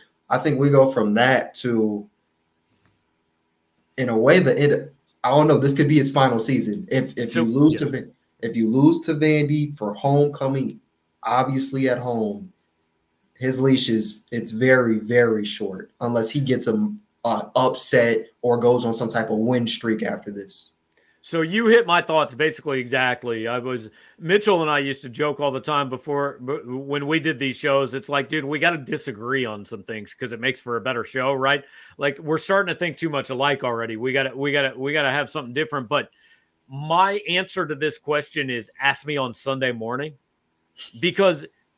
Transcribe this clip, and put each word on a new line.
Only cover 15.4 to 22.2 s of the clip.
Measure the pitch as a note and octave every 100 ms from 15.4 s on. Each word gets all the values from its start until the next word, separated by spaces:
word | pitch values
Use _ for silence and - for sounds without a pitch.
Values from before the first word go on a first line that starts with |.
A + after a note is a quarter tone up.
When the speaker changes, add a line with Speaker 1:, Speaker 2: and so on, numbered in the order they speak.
Speaker 1:
short | G#2 - G2 F#2 - -
unless | A#2+ A#2 A2
he | D3
gets | B2 A#2+ A#2+
a, | G#2+ G#2 - _ _
a | A#2 - -
upset | C3 B2+ - - B2 A#2 A2 - _
or | A#2+ A#2+
goes | A#2+ B2
on | A#2
some | A2+ A2+
type | A#2 A2
of | G#2+
win | A#2 B2 A2+
streak | - A#2 G#2+
after | - - G2+
this. | G2+ - - - _ _ _ _ _
Speaker 2:
So | - E3+
you | D#3+ G#3+ A3+
hit | A#3 F3
my | F3
thoughts | E3+ D#3+